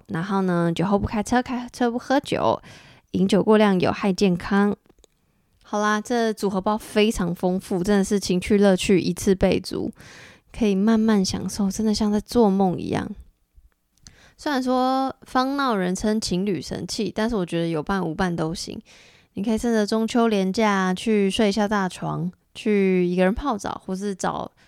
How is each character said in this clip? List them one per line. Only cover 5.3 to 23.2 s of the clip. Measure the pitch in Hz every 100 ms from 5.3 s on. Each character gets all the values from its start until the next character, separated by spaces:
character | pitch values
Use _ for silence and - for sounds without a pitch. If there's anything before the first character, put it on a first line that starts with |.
| _ _ _
好 | - 208
啦， | 214 214
这 | 208 240 226
组 | 208 202
合 | 196
包 | 214 214
非 | - 214 208
常 | 226 175
丰 | 175 185 185
富， | - 190
真 | 185 202
的 |
是 | 190 202
情 | - 180
趣 | - 208
乐 | 202 185
趣 | - 190
一 | -
次 | 175 -
备 | 185 190 -
足， | - 90 143 - - - - - _ -
可 | 214
以 | 190
慢 | 208 220
慢 | 220 208 190
享 | - 190
受， | - 196
真 | 190
的 | 214
像 | 208 208
在 | 208
做 | - 240 214
梦 | 190 196 165
一 | 85
样。 | 101 - 208 - _ _ - _ _ _ _ - _ _ -
虽 | 311
然 | 294
说 | 254 254 254 262 269 -
方 | - 262 262 277
闹 | 269 208
人 | 180 185
称 | 214 220
情 | - 175 202
侣 | 160
神 | - - 175
器， | - 208
但 | - 220
是 | 226
我 |
觉 | 175 170
得 | 170
有 | 160
伴 | - 196 170
无 |
伴 | 165 180 165
都 | 160
行。 | 165 - - - - - _ _
你 | -
可 | 208
以 | 220
趁 | 240
着 | 226
中 | 202 220 220
秋 | 247 233
连 | 202 190
假 | 190 214 196 185
去 | 185 226 214 196
睡 | 185 214
一 |
下 | 208 202
大 | 208 185
床， | - 156 151 175 - _
去 | - 220 208 190 185 180
一 |
个 | 180